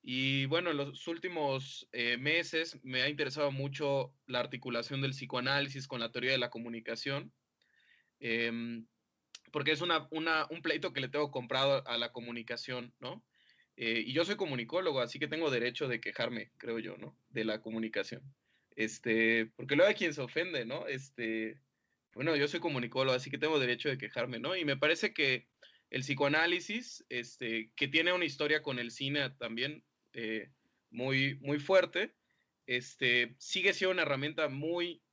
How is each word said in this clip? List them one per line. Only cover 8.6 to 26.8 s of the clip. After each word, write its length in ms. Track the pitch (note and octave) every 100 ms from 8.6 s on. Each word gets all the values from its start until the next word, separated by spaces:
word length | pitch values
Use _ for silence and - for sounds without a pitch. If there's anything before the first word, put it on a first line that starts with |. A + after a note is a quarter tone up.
| A#2 A#2 A2+ _ _ _ _ - _
porque 220 | D3+ C#3+
es 80 | D3+
una, 260 | F3 E3 D3
una, 340 | D#3+ E3 D#3+ D3+
un 120 | E3
pleito 300 | D#3+ D#3 F#3
que 80 | C3+
le 80 | C3
tengo 240 | C#3+ D3
comprado 520 | C3+ B2 C3 C#3 C3+ C3+
a 100 | A#2+
la 140 | A#2
comunicación, 840 | B2 A#2+ A#2 A2+ A#2 - B2+ A#2+ _
¿no? 240 | B2 G3 _ _ _ _ _ -
Eh, 280 | A#2 A2+ A2
y 60 |
yo 120 | C#3
soy 120 | F3 G#3
comunicólogo, 640 | F3+ B2+ A2+ E3+ F#3 C3+
así 180 | A#2+ B2+
que 80 | D3
tengo 240 | D#3 D#3+
derecho 380 | B2+ A#2+ A#2+ C3+
de 120 | A#2
quejarme, 520 | G#2 - A#2+ A#2 - _
creo 220 | A#2 A2+
yo, 180 | F#2+ F#2+
¿no? 200 | - - _
De 140 | A#2
la 160 | G#2+ G#2+
comunicación. 600 | A2+ A2 A2 G2+ - - - _ _ _ _ -
Este, 680 | A2 A2 B2 A2+ A2+ A2+ A2 -
porque 180 | C3+
luego 140 | C#3+ F#3+
hay 80 | G#3+
quien 180 | F3
se 80 | D3
ofende, 420 | B2 D#3 F3+ D3+
¿no? 220 | A#2 D3 E3+
Este, 760 | C3+ C3+ - A2+ A2+ A2 - _ _ _ _ _
bueno, 220 | G#2 D#3 D3
yo 100 | D3
soy 140 | F3
comunicólogo, 560 | E3+ C3+ A#2+ C3 C3+ B2+
así 120 | C3
que 100 | D3
tengo 200 | D3+ D3+
derecho 300 | B2 A#2+ D3
de 100 | C3
quejarme, 400 | G#2 B2+ A#2+ A#2+
¿no? 160 | C3
Y 100 | F#3
me 120 | D3+ C3+
parece 360 | D3+ E3 G#3
que 360 | - C#3 B2+ _ _ - _ _
el 120 | C3+
psicoanálisis, 1000 | C3+ C3+ C#3+ D3+ E3+ F3+ E3+ A3